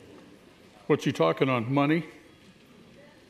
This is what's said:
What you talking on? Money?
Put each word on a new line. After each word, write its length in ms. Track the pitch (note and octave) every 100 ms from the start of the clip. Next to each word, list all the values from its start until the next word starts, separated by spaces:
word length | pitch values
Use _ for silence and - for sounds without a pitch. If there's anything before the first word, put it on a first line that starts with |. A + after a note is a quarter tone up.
| - - - - - - - - -
What 180 | D3 D3+
you 60 |
talking 360 | B2+ E3 D#3 C3+
on? 240 | B2 A2+
Money? 360 | C#3 C#3+ E3 - - - - - - - - - - - -